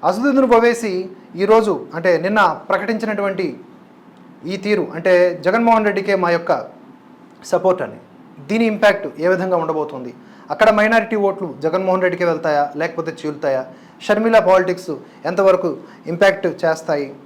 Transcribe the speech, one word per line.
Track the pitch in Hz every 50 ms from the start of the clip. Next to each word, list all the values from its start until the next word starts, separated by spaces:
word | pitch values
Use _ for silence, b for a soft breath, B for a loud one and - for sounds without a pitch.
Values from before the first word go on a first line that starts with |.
| -
అసదుద్దీన్ | 160 185 214 240 285 262 269 269 240 240
ఓవైసీ | 233 226 240 240 233 233 214 185 180 185 185 B B B B -
ఈరోజు, | 170 190 190 220 226 214 208 175 131 - - -
అంటే | 165 170 185 175 160
నిన్న | 165 190 214 220 196 175 156 - - -
ప్రకటించినటువంటి | 190 196 208 214 226 214 226 214 214 202 202 196 190 180 190 156 127 - - - - - - _ - - _ - - - - - - - -
ఈ | 156 190 196
తీరు, | 190 208 208 208 - - -
అంటే | 160 170 190 180 175 180 180 175 175 151
జగన్మోహన్ | 175 185 233 233 233 226 220 214
రెడ్డికే | 208 196 190 196 196 196
మా | 190 180 175
యొక్క | 175 170 170 - 165 127 107 - - - - - - - _ - - _ - - - - -
సపోర్ట్ | - - 175 175 190 180 180
అని, | 143 107 107 - - _ - - - - - - 139 -
దీని | 208 226 233
ఇంపాక్ట్ | 226 214 202 - 208 196 - - 151 - -
ఏ | 156 175
విధంగా | 185 180 180 185 185 170
ఉండబోతుంది? | 160 156 160 156 151 147 143 131 127 123 117 - B B B B B B
అక్కడ | 151 - 214 220
మైనారిటీ | 214 208 208 220 226 226 220 220 226
ఓట్లు | 214 202 196 190 190 190 165 131 131 147
జగన్మోహన్ | 160 160 185 190 190 185 185
రెడ్డికే | 185 180 165 170 180
వెళ్తాయా, | 170 165 156 165 160 151 147 143 147 -
లేకపోతే | 147 160 170 - - 160 160 156 - -
చీలుతాయా? | 151 147 147 - 143 135 131 131 - B B B B B B - -
షర్మిల | 208 220 220 226 220 220
పాలిటిక్స్ | 190 180 185 185 185 170 180 180 - - 151 127 B B B B B
ఎంతవరకు | 156 180 180 196 190 185 180 - 175 139 127 B B B B B -
ఇంపాక్ట్ | 165 170 202 196 190 196 - 180
చేస్తాయి? | 143 - - 165 160 160 - - 160 143 143 135 139 - -